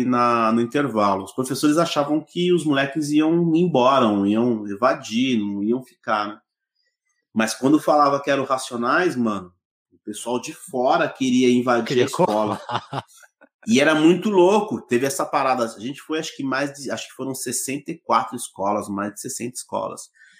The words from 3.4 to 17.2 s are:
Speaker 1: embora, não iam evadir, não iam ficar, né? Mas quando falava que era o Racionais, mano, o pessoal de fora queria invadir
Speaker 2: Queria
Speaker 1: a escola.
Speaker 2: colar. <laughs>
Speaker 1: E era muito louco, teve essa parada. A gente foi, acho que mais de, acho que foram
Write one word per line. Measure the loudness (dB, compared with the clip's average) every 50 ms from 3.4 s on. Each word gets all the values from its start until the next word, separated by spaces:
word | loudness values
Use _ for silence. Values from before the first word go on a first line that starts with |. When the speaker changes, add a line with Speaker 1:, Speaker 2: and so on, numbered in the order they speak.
| 2 2 2
Speaker 1:
embora, | 2 2 2 4 4 4 4 4 4 4
não | 4 2 2 2
iam | 2 2 2 2 0 0 -2 -4
evadir, | -8 -4 0 0 0 0 -2 -6 -4 -2 0 0 0 0 -2
não | -2 -4 -4 -4 -2
iam | -2 -2 -2 -4
ficar, | -10 _ _ -6 -2 -2 -2 -2
né? | -4 -8 -14 _ _ _ _ _ _ _ _ _ _ _ _ _ _ _ _ _ _ -2
Mas | -2 -2 -2 -2
quando | -2 0 2 2 2
falava | 2 2 4 4 4 4 2 0
que | 0 -2
era | -2 -2
o | 0
Racionais, | -2 -4 -4 -4 -6 -6 -4 -2 0 0 2 0 0 0
mano, | -2 -2 -2 -2 -4 -8 -12 _ _ _ _ _ _ _ _
o | _ _
pessoal | -16 -14 -14 -10 -8 -6 -6 -6
de | -6 -8 -14
fora | -16 -14 -8 -4 -2 0 2 2 2 0
queria | -2 -4 -2 0 2 2 4 4 4
invadir | 4 4 2 2 0 0 0
Speaker 2:
Queria | 0 2 2 2
Speaker 1:
a |
escola. | 2 2 0 0 2 2 0 0 -2 -4
Speaker 2:
colar. | -6 -8 -8 -8 -8 -8 -8 -12 -12 -12
<laughs> | _ _ -20 -20 _ _ _ _ _ _ _ -2
Speaker 1:
E | 2 4 4
era | 4 4 4
muito | 6 6 6 4 4 2 0
louco, | 4 4 6 6 6 4 2 -2 -6 -6
teve | -4 0 0 0 0
essa | 0 -2 -4 -4
parada. | -2 -2 0 0 0 0 0 -2
A | -4 -6 -8
gente | -10 -12 -12 -12
foi, | -10 -8 -6 -6
acho | -6 -8 -8
que | -8 -6
mais | -4 -2 -2 -4 -4 -6
de, | -8 -10 -8
acho | -8 -8 -10 -12
que | -12
foram | -10